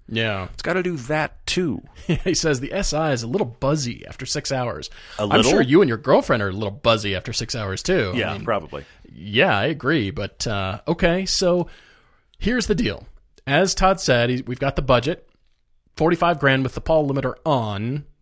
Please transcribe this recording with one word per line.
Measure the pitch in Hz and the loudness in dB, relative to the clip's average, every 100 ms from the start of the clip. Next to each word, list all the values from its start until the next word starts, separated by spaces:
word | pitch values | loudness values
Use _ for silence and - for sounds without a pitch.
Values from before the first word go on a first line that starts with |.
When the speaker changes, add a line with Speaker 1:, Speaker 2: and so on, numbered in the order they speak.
| - | -8
Speaker 1:
Yeah. | 110 113 98 90 | -4 -2 -4 -8
Speaker 2:
It's | - | -8
gotta | 165 185 | -4 -2
do | 180 156 | -2 -4
that, | 120 156 147 - - | -2 -2 -2 -6 -4
too. | 180 170 98 - | -2 0 -4 -8
Speaker 1:
<laughs> | - - 151 | -10 -2 -2
He | 185 | 0
says | 156 160 131 | 0 0 0
the | 139 | -2
S | 196 196 | -4 -2
I | 151 160 | 0 0
is | 123 | -2
a | 117 | -2
little | 175 117 | -4 -4
buzzy | 113 135 156 123 110 | -2 0 0 -2 -8
after | 50 - 127 | -14 -12 -6
six | 151 - | -6 -4
hours. | 131 123 76 - - - - | -4 -4 -6 -10 -16 -14 -4
Speaker 2:
A | |
Speaker 1:
I'm | 104 | 2
Speaker 2:
little? | 107 117 | 4 4
Speaker 1:
sure | - | 4
you | 131 160 | 6 6
and | 160 | 6
your | 110 | 2
girlfriend | 131 214 - 120 | 2 2 4 0
are | 101 | 0
a | |
little | 98 104 | -4 -6
buzzy | 101 117 113 107 | -2 2 2 2
after | 92 - | -4 -4
six | - 117 | -6 -6
hours, | 120 101 95 | -6 -6 -4
too. | - 185 98 | 0 0 0
I | 120 | -2
Speaker 2:
Yeah, | 90 | -4
Speaker 1:
mean, | 80 | -4
Speaker 2:
probably. | 110 104 76 71 - - - | -2 -4 -4 -12 -14 -20 -20
Speaker 1:
yeah, | 60 98 110 180 104 | -16 -2 2 4 4
I | 131 | 0
agree. | 151 135 160 98 | -2 0 0 0
But, | 98 101 - | -4 -8 -6
uh, | 120 101 95 - - | -4 -2 -4 -4 -4
okay, | 170 170 180 | 2 2 2
so | 185 - 180 175 170 - - _ _ _ _ - | 0 0 2 2 -2 -10 -20 _ _ _ _ -4
here's | 202 247 - | -2 0 0
the | |
deal. | 170 107 - - - _ _ - | 0 -2 -4 -12 -20 _ _ 0
As | 147 190 - | 2 2 4
Todd | 190 190 | 2 2
said, | - 120 120 | 2 2 2
he, | 127 | 0
we've | 131 123 | -4 -6
got | 135 | -4
the | - | -2
budget. | 131 123 131 - - _ _ _ _ _ _ - | 4 4 2 -4 -8 _ _ _ _ _ _ 0
Forty-five | 170 175 175 156 | 2 4 2 4
grand | 143 135 | 4 4
with | 127 - | 0 -4
the | |
Paul | - 160 143 | 2 2 2
limiter | 135 131 - | 0 -2 -4
on, | 160 135 110 101 113 143 - _ | 0 0 0 -4 -4 -6 -8 _